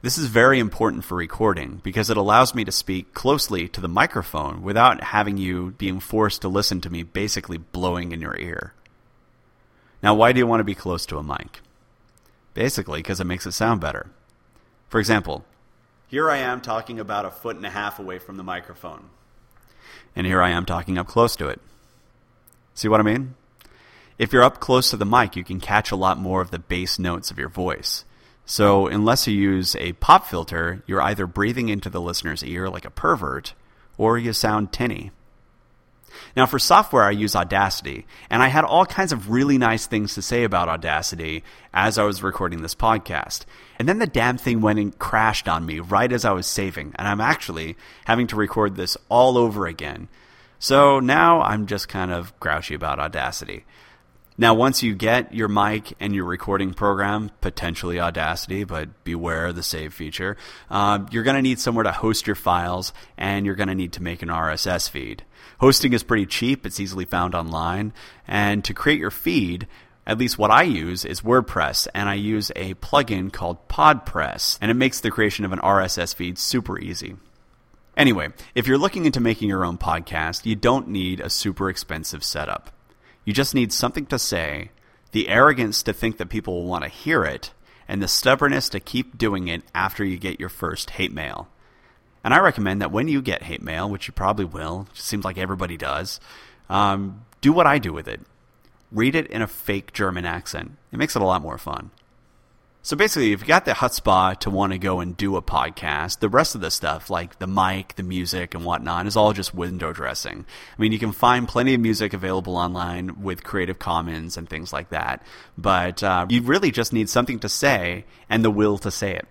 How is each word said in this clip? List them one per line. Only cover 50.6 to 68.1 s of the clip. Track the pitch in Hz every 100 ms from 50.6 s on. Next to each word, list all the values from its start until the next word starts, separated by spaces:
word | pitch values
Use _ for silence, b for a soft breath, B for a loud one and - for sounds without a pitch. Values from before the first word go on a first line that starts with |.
| - 135 143 139
now | 127 147 170 170
I'm | 101 107 101
just | 101 -
kind | 98 90
of | 87 87 -
grouchy | - 78 - 73
about | 78 69
Audacity. | 76 76 65 - - 50 - b b b b _ _ -
Now, | 113
once | 113 127 127
you | 120 98
get | 110 120 120
your | 113 110
mic | 104 101 107 107 -
and | 101
your | 98 90
recording | 90 - 98 95
program, | 90 104 98 101 104 107 -
potentially | 98 - 87 85 87 87
Audacity, | 85 82 78 82 - 95 98
but | 80 76 - -
beware | 85 85 80 85
the | 85
save | 80 82 78
feature, | - 78 - 92 104 B B B
uh, | 101 101 104 98
you're | 117
gonna | 117 139
need | 131 123
somewhere | - 117
to | 110
host | 87 110 107 -
your | 98
files, | - 87 87 90 92 B B B
and | 95 98 101
you're | 95
gonna | 98 95
need | 87
to | 87
make | 85 82
an | 85
R | 82 80
S | 78 -
S | 90 -
feed. | 73 58 53 - B B B
Hosting | 131 135 139
is | 120
pretty | - 113 92
cheap. | - 117 135 101
It's | -
easily | 98 95 90
found | - 90
online. | 87 82 80 82 90 107 B B